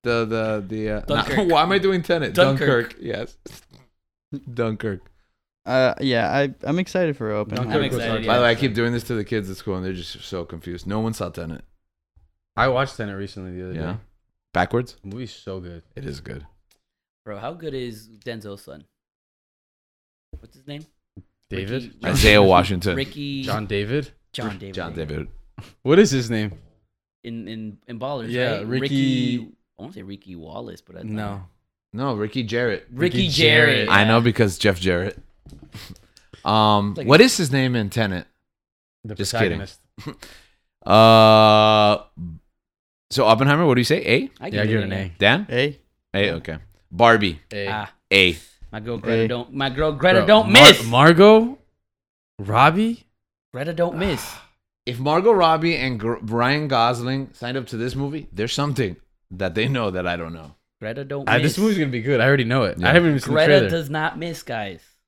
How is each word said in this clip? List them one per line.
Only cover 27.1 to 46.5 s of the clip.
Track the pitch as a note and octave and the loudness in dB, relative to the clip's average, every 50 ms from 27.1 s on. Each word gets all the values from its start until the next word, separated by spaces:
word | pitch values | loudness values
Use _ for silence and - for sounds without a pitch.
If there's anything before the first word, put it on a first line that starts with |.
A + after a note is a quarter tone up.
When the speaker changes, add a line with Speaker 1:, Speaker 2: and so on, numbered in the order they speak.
| _ _ _ | _ _ _
Speaker 2:
In, | A#2+ A#2 A#2 G#2+ F#2+ | -16 -14 -14 -14 -14
in, | A2 A2 A2 G#2+ G2+ _ _ - | -14 -14 -14 -14 -16 _ _ -18
in | B2 A2+ | -14 -10
Ballers, | B2+ C3+ D3 C3 A2+ A2+ | -10 -8 -8 -8 -8 -8
Speaker 4:
Yeah, | A#2+ B2 B2+ - A2 G2+ | -4 -4 -2 -2 -4 -6
Speaker 2:
right? | G#2 A2 | -6 -6
Speaker 4:
Ricky | B2 C3 C3+ C#3+ C#3+ C3+ C3+ C3+ C3 B2 B2 A#2+ A#2+ B2 | -6 -4 -4 -2 0 0 0 0 0 0 -2 -2 -4 -6
Speaker 2:
Ricky. | A2+ - - _ _ _ _ _ | -8 -12 -20 _ _ _ _ _
I | |
wanna | F#2+ C#3+ F#3+ | -18 -18 -16
say | G2+ | -18
Ricky | F#2 G2 G2 G2 _ F#2+ F#2 | -16 -16 -18 -18 _ -20 -18
Wallace, | E2+ D#2+ D#2+ D2+ G#2 A#2+ A2 F2 E2+ | -18 -18 -16 -16 -16 -16 -16 -18 -20
but | _ _ F2 | _ _ -20
I | F2 | -16
thought | - A2+ | -12 -10
Speaker 4:
No. | G#2+ G#2+ G#2+ G#2 G2+ G2 F#2 F2 _ _ _ _ _ _ _ _ | -8 -8 -8 -8 -10 -12 -14 -18 _ _ _ _ _ _ _ _
Speaker 1:
No, | - G#2+ C3 C#3+ A#2+ | -12 -8 -6 -6 -4
Ricky | G#2 G#2 G#2+ - C3+ A#2+ | -4 -6 -6 -6 -8 -6
Jarrett. | G#2 A2+ A#2+ B2 A#2 G2+ - - _ | -4 -4 -4 -2 -2 -4 -6 -10 _
Speaker 2:
Ricky | B2 B2+ E3 F3+ - F#3+ | -6 -4 -2 -2 0 -2
Speaker 4:
Ricky | F#3+ E3 | -2 -2
Speaker 2:
Jarrett. | C#3 C#3+ E3 D3+ D3+ D#3 - - A#2 G#2+ G#2+ | 0 2 2 4 4 4 4 4 2 0 0
Speaker 4:
Jarrett. | F#2+ | 2
Speaker 1:
I | F#2 G2+ G#2 | 4 4 4
know | A2 A2+ A#2 | 6 4 4
Speaker 2:
Yeah. | |
Speaker 1:
because | A#2 A#2+ G#2 - A2+ G2+ F2+ - | 4 2 2 2 0 0 0 0
Jeff | - G#2+ F#2+ F2 | 0 0 0 2
Jarrett. | F#2 F#2+ F2+ F2 F#2 G2+ - - - _ _ _ _ - | 0 -2 0 0 -2 -6 -10 -12 -20 _ _ _ _ -20
<laughs> | - - - - - G#2 - - - _ _ _ _ _ _ _ - - _ | -20 -20 -20 -20 -20 -20 -20 -20 -20 _ _ _ _ _ _ _ -20 -10 _
Um, | - G#2+ A2 G#2+ G#2+ G#2 G#2 G2+ G#2 G2+ | -2 2 2 4 4 4 2 2 -2 -6
Speaker 2:
Like | - C#3 A2 | -6 2 4
Speaker 1:
what | C#3 E3 | 4 4
Speaker 2:
a | A#3 | 4
Speaker 1:
is | C4 - | 2 0
his | - F3 C3+ | -2 -4 -2
name | C3+ C#3 C3 B2+ B2 | 0 0 0 0 -2
in | A#2+ G#2+ G2 | -2 -4 -4
Tenet? | - A#2+ A2+ G2+ F#2 F2 - _ _ _ _ _ _ _ _ _ _ _ _ _ _ _ _ | -2 -2 -2 -2 -2 -6 -8 _ _ _ _ _ _ _ _ _ _ _ _ _ _ _ _
Speaker 4:
The | G#2+ G#2+ | -16 -8
Speaker 1:
Just | - G2 G2 | -6 -6 -6
kidding. | - A2+ A2 F#2+ E2 D#2+ | -2 -2 -2 -2 -2 -4
Speaker 4:
protagonist. | G2 - - _ _ _ _ - - - - _ - - - - _ _ _ _ _ _ _ _ _ | -8 -12 -16 _ _ _ _ -18 -16 -16 -16 _ -20 -20 -20 -20 _ _ _ _ _ _ _ _ _
Speaker 1:
<laughs> | - G2 A2 A2+ | 2 6 8 8
Uh, | A2+ A2+ A2+ A2 A2 A2 A2 G#2+ G#2+ G#2+ G#2+ G#2+ G#2+ G#2+ G#2+ G#2+ G#2 G#2 G2+ - _ _ - F2 E2+ D#2+ - _ _ _ _ _ _ _ _ _ _ _ _ _ _ | 8 8 8 8 8 8 8 8 6 6 6 4 4 4 4 4 2 2 0 -4 _ _ -16 -16 -14 -16 -18 _ _ _ _ _ _ _ _ _ _ _ _ _ _
so | - C3+ B2+ | -2 2 4
Oppenheimer, | G#2+ A2+ A2+ C3+ C#3 C#3+ D#3 F3 | 4 6 6 6 2 4 4 4
what | D#3 B2 | 4 4
do | B2 | 2
you | A#2+ | 2
say? | - D#3 - - | 2 0 0 2
A? | - A2+ C3+ C4+ C4+ _ _ | 2 2 2 0 -4 _ _
Speaker 2:
I | - F3+ | -14 -8
Speaker 4:
Yeah, | G#2 G#2 | -4 -2
I | G#2 | -2
give | G#2+ A2 G#2+ | 0 0 -2
it | G2 | -2
an | F#2+ | -2
A. | F#2+ F#2+ F#2+ F2+ E2+ _ | -6 -6 -8 -8 -4 _
Speaker 1:
Dan? | G2 G#2 B2 F3+ G#3 - | 2 2 2 2 -2 -4
Speaker 3:
A. | A#2 B2 C3 D3 C#3 _ _ _ _ _ _ _ - | -4 -2 -2 -4 -4 _ _ _ _ _ _ _ -2
Speaker 1:
A, | G2 G2+ G2 E2+ | -2 -2 0 -2
okay. | E2 D#2 - | -6 -8 -12